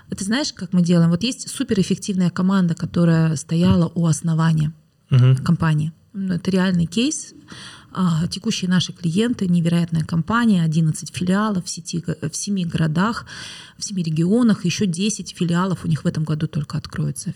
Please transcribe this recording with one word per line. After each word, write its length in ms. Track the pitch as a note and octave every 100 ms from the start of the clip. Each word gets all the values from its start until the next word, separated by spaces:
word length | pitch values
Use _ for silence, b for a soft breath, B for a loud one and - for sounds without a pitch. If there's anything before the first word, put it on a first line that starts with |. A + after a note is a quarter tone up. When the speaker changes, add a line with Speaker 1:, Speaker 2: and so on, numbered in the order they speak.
| B -
Speaker 1:
ты 80 |
знаешь, 280 | G3 A#3 D4+
как 200 | - F3+
мы 100 | F3+
делаем? 280 | E3+ E3+ E3
Вот 120 | E3+
есть 240 | A#3 B3+ -
суперэффективная 840 | - C4+ G#3 F3 F3+ - F#3 F3
команда, 440 | - F#3 G3 F3
которая 600 | D#3+ - F3 E3+ E3 D#3+ D3+
стояла 540 | - E3 F3+ F#3+ E3
у 120 | - E3
основания 680 | D3+ E3 D#3+ E3 D#3 D#3 - _ _ -
Speaker 2:
Мгм. 260 | B2+ B2+ C3
Speaker 1:
компании. 560 | - E3 E3 D3+ D#3 - _
Ну, 220 | G3 F#3+
это 160 | E3+ F#3+
реальный 360 | F#3 F#3 F3+ E3
кейс. 480 | G#3+ C4+ - - - - B B B B -
А, 280 | F3+ D#3+ F3
текущие 400 | G3 A3+ - F3+
наши 220 | F#3 -
клиенты, 540 | - E3 F3 A#3 B3 F#3+
невероятная 560 | F3 E3 E3+ E3+ E3
компания, 580 | D#3 E3+ D#3+ A3+ A#3 F#3
одиннадцать 480 | D#3+ D#3 D#3+ - -
филиалов 500 | - F3+ G3 G#3+ F#3
в 40 | E3+
сети, 280 | - - E3+ D#3+
г-, 220 | D#3 E3+
в 60 | -
семи 300 | - G3 E3+
городах, 580 | D3 D#3+ D#3 G#3 A3+ - B B B B B
в 60 |
семи 180 | - F#3
регионах, 640 | E3 D#3+ E3+ A#3 A#3 G3 F3+
ещё 180 | - G#3
десять 480 | E3+ G#3+ - F#3 -
филиалов 460 | E3+ E3+ F#3+ E3
у 40 | F3
них 160 | D#3+
в 20 | F3
этом 180 | D#3+
году 220 | D#3 D3+ D#3+
только 300 | D#3 C#3+ D3+
откроется. 560 | - - D3+ C#3 -